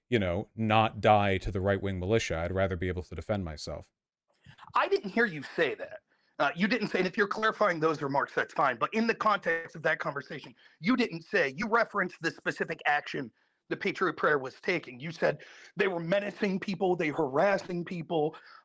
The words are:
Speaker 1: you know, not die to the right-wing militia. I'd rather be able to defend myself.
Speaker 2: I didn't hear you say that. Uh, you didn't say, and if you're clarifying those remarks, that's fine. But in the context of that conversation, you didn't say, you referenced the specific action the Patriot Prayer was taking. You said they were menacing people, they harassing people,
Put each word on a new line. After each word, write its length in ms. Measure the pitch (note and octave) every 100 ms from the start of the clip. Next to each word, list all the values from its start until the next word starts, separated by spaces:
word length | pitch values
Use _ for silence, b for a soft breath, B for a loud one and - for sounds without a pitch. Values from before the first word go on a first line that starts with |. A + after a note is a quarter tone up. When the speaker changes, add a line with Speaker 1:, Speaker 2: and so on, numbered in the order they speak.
| -
Speaker 1:
you 80 | A#2+
know, 300 | F#2 F2 - -
not 440 | A2 A2 A2 A2
die 380 | A2 G#2+ G2+ F#2+
to 140 | -
the 100 | G2
right-wing 380 | F#2+ G2 G2+ F#2
militia. 400 | F2+ A2+ - E2
I'd 120 | F2
rather 240 | F#2 F#2+ F2+
be 120 | F#2
able 160 | F2+
to 120 | E2 F2+
defend 300 | - G#2 F2
myself. 400 | D2+ - D2+ - _ _ _ _ B B B B
Speaker 2:
I 140 | - D#4+
didn't 240 | F#4+ G#3
hear 140 | F#3 A#3
you 180 | D#3 C3 -
say 200 | D3 A2+
that. 240 | - - _ _ _ -
Uh, 100 | D3 E3+
you 120 | G3
didn't 200 | A#3 G#3
say, 100 | F#3
and 100 | F#3
if 80 | F3+
you're 120 | G3+
clarifying 520 | A3 A3 G#3 G#3 E3+
those 220 | D#3+ D3
remarks, 320 | C#3+ C#3 B2
that's 220 | - B2 -
fine. 220 | D3 A#2+
But 120 | D3+ A3
in 100 | A3+
the 80 |
context 600 | A3 G#3+ G3 - E3 E3 E3+
of 80 |
that 160 | D#3 D#3
conversation, 560 | E3 C#3 C3 D3+ - A#2 b b
you 180 | D#3+ B3+
didn't 240 | A#3 E3
say, 300 | E3 G3+ C#3+ C3+
you 120 | G#3+
referenced 480 | A#3 A3 G3+ F#3 -
the 100 | D#3+
specific 500 | C#3+ F3 C#3+ - E3 D3+
action 420 | D3 - D3+ A#2+ - _ _ -
the 80 | E3
Patriot 400 | G3 C#3+ F3+ -
Prayer 200 | F3 D3
was 180 | C3 -
taking. 380 | - F3 - B2
You 120 | D#3
said 280 | E3 E3+ D#3 B B B -
they 100 | G3
were 120 | E3+
menacing 600 | E3 G3 G3+ - G#3 F#3+
people, 360 | - F#3 F#3+ F3+
they 120 | D#3+
harassing 800 | C#3+ D3 C3+ G3 G3 - F3 E3+
people, 500 | F3 D3+ E3+ D3+ D#3+ B B